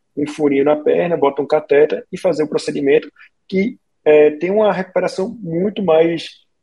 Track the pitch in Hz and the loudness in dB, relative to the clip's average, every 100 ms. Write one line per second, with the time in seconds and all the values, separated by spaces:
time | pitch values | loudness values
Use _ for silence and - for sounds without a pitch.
0 | _ - 147 - 147 139 143 151 - 170 | _ -8 -8 -2 0 2 2 0 0 0
1 | 175 160 139 147 135 151 151 143 151 - | 0 0 0 0 -2 -2 2 2 4 0
2 | - 180 185 151 151 156 - 151 139 147 | -8 -4 -2 -2 -2 -4 -6 -4 0 0
3 | - _ - _ - 190 220 277 _ _ | 0 _ -20 _ -6 -4 -4 -6 _ _
4 | 151 151 143 151 175 208 208 180 185 185 | 2 4 4 2 -2 0 0 -2 -4 -4
5 | 175 - 190 240 180 165 202 208 180 160 | -4 -4 -8 -8 -8 -4 -4 -2 2 2
6 | 170 165 - - _ _ | 2 -2 -8 -18 _ _